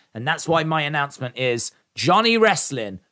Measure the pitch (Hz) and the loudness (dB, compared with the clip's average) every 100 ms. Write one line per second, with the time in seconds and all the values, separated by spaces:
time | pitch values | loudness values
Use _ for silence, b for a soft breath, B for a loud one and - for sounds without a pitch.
0 | b 113 127 160 - 165 160 160 147 151 | b -8 -4 -4 0 0 0 -2 -2 -2
1 | 139 - 127 120 127 117 - b b - | -4 -6 -10 -2 -2 0 -4 b b -4
2 | 123 190 233 226 214 180 - 131 104 95 | 2 4 4 4 4 4 0 -4 -8 -10
3 | _ | _